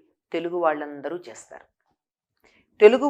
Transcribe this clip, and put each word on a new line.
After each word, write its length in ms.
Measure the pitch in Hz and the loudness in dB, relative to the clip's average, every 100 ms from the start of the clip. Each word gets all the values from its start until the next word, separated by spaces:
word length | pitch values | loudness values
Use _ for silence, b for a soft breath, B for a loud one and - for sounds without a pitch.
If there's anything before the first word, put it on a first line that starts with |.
| _ _ - | _ _ -10
తెలుగు 260 | 165 170 175 | -8 -6 -2
వాళ్ళందరూ 600 | 165 151 147 143 143 175 | -2 -4 -10 -12 -12 -12
చేస్తారు. 480 | 117 107 - - _ _ _ _ _ _ _ _ _ _ _ - | -16 -20 -20 -20 _ _ _ _ _ _ _ _ _ _ _ 6
తెలుగు 300 | 214 247 | 6 6